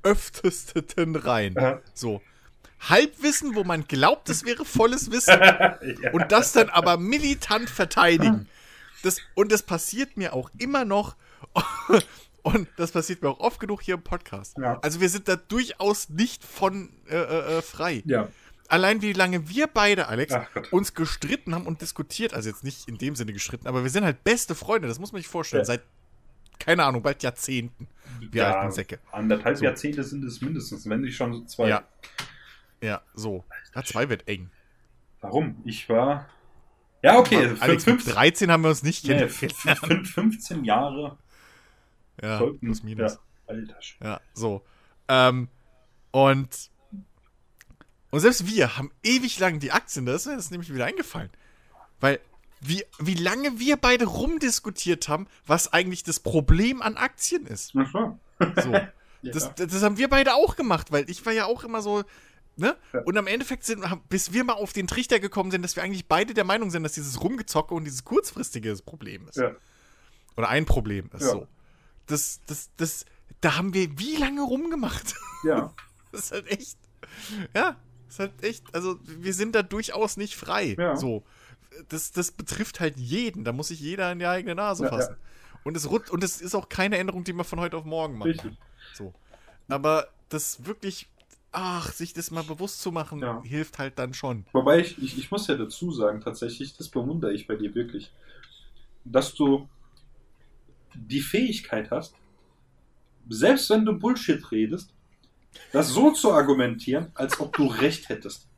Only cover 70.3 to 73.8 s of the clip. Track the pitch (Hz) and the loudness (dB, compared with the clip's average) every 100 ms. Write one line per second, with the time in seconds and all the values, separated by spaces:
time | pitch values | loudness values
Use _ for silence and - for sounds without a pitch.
70.3 | - 113 131 160 135 107 101 - - 139 | -4 0 0 2 2 2 -6 -6 -2 0
71.3 | 101 - _ _ _ _ - - 147 - | 0 -4 _ _ _ _ -20 -6 -4 -4
72.3 | - - 151 - - 165 - - - - | -8 -14 -14 -14 -6 -6 -6 -14 -20 -20
73.3 | - 170 147 190 185 | -2 0 0 -2 0